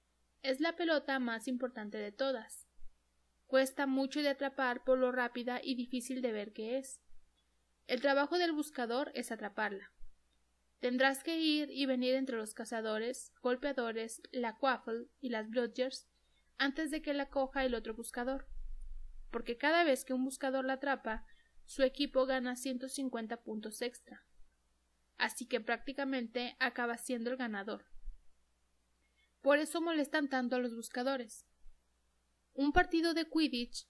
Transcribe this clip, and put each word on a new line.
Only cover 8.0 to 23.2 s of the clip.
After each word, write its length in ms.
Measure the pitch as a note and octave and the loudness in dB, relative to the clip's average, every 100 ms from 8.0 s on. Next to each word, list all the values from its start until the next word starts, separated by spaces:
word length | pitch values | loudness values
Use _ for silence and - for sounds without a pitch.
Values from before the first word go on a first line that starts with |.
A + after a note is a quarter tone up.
| C#4 C#4 C#4+ F4 | 4 4 4 4
del 160 | F4 | 2
buscador 580 | D4+ D4 - A#3 A#3+ C#4+ | 2 -2 -2 -2 0 -2
es 160 | - A#3+ | -4 -6
atraparla. 600 | A3 G#3 G3 G#3 G3 - - - - _ _ _ _ _ - | -6 -6 -2 -2 -4 -12 -12 -12 -12 _ _ _ _ _ -4
Tendrás 420 | B3 B3 C4+ C4+ | -2 4 4 4
que 160 | - E4 | -2 0
ir 280 | D#4+ D4+ D4 | 2 2 0
y 160 | C4+ C4+ | -2 0
venir 300 | B3+ B3+ C4 | 2 2 2
entre 220 | C4 A#3 | 2 -4
los 160 | G#3+ | -4
cazadores, 800 | - A3 A3+ A3 G#3+ A#3 B3+ - _ | -8 -6 -4 -2 -2 -2 -6 -10 _
golpeadores, 800 | B3 B3+ C#4+ C4+ A#3 A3+ A3+ - - | 0 0 0 -2 -2 -2 -6 -8 -6
la 260 | B3+ A#3 A3 | -2 -2 0
Quaffle 520 | C4+ B3 - A3+ A#3+ _ | 2 2 -2 -6 -6 _
y 120 | B3+ | -4
las 180 | A3 A3 | -2 -2
Bludgers 580 | A#3 A#3 - B3+ - - _ _ _ _ - | 0 0 0 -2 -2 -16 _ _ _ _ 0
antes 340 | C4+ C4+ D#4+ | 0 2 -2
de 100 | D#4 | -4
que 120 | D4+ | -2
la 160 | C#4+ C#4 | -2 0
coja 360 | C#4 C4 C4+ C4 | 0 0 0 0
el 100 | A#3 | 0
otro 180 | A3+ | -4
buscador, 540 | A3 A#3 - A#3+ C4+ - - - - - - - - - | -8 -8 -4 -2 -4 -4 -6 -6 -6 -6 -8 -10 -12 -8
porque 260 | A#3 A#3 A#3 | -6 -4 0
cada 260 | C#4+ E4+ | 4 6
vez 220 | E4 C4 - | 6 4 2
que 80 | |
un 100 | B3+ | 0
buscador 400 | C4 C4+ C#4 C4 | 0 0 -2 0
la 100 | C4 | 0
atrapa, 540 | C4 C#4 C4 A3+ A3 - - _ - - | 0 0 -2 -2 -6 -6 -18 _ -20 -14
su 180 | - | 2
equipo 420 | C4 - C#4+ C4 C4 | 2 4 2 4 4
gana 300 | C4 B3 B3 | 2 0 -2
ciento 320 | C4+ B3 C4 | -2 -4 -4
cincuenta 560 | C4+ C4 A3+ | -4 -4 -4